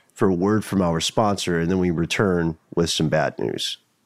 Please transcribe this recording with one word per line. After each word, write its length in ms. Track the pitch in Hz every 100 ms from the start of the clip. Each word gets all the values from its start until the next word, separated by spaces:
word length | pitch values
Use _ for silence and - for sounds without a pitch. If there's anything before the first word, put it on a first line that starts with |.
| _
for 140 | - 101
a 60 |
word 300 | 87 98 107
from 160 | - 98
our 200 | 87 82
sponsor, 600 | - - 107 95 90 85
and 100 | 85
then 80 | 92
we 120 | 90
return 640 | 80 82 - 101 87 82 80 _
with 140 | 85 85
some 220 | - 76
bad 280 | 78 67 -
news. 380 | 55 50 - - _ _